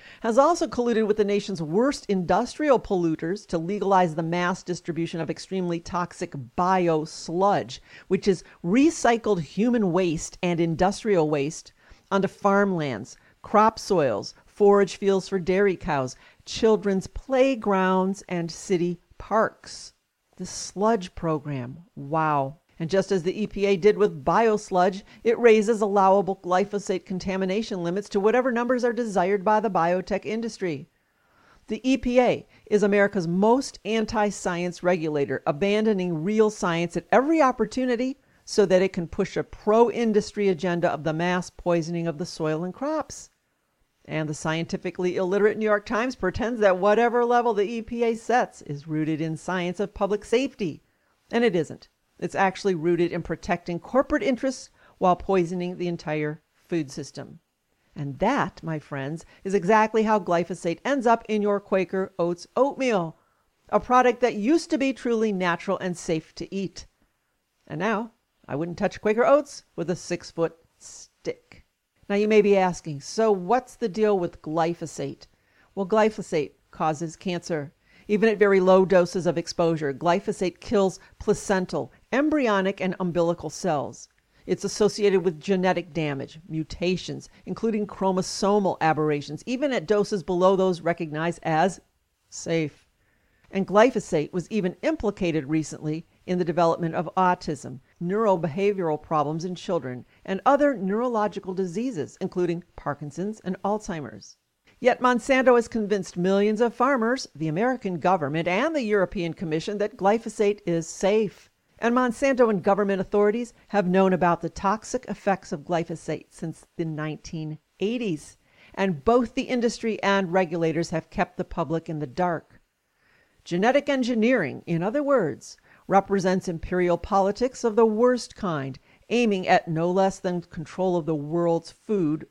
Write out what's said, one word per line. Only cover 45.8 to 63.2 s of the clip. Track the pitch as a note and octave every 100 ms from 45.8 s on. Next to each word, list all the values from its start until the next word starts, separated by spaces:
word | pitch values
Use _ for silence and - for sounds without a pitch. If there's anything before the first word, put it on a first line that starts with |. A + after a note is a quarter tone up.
Times | - A3 B3
pretends | B3+ F#3 - A3+ A#3+
that | G#3 F#3
whatever | G3+ G#3+ A#3+ A#3+
level | A#3+ A#3+ A#3+
the | G#3 G3+
E | A#3
P | A3 A#3
A | A#3
sets | A3+ - A#3+ G3+ -
is | - C#3+ D#3
rooted | D#3 D#3 D#3
in | D#3+ D#3
science | - F#3 F3 F3
of | G3+
public | - G3 G#3
safety. | - A#3 C4+ - F#3 - _ _ _ _ _
And | A3+
it | A#3 F3
isn't. | D3 - - _ _ _
It's | F3+
actually | - F#3+ F#3 G3+
rooted | F3 D#3+ E3+ F3
in | F3
protecting | - D#3+ - F3 - E3+
corporate | - B3+ - D4+
interests | - A#3+ C4 C4 - _ _ _
while | F#3
poisoning | F3 - F#3+ E3+ F#3 F3 F3+
the | F3
entire | E3+ - D#3 D3+ D#3 _
food | _ _ F3 C#3
system. | C#3+ C#3 - - D#3 _ _ _ _ _
And | - C#3+ C3
that, | G3 C4 F3+ -
my | D#3+ D#3
friends, | - C#3+ C3+ D#3+ - -
is | G3
exactly | G3 E3+ A3 A3 A3+
how | A3 G#3+
glyphosate | - E3+ F3 F3+ E3+ E3
ends | - C#4+ A#3
up | A#3 -
in | G#3+
your | G#3 G3+
Quaker | - F#3+ F#3 F#3+ F#3+ -
Oats | E3+ F3 - -
oatmeal, | C4+ C#4 C4 G#3 E3 -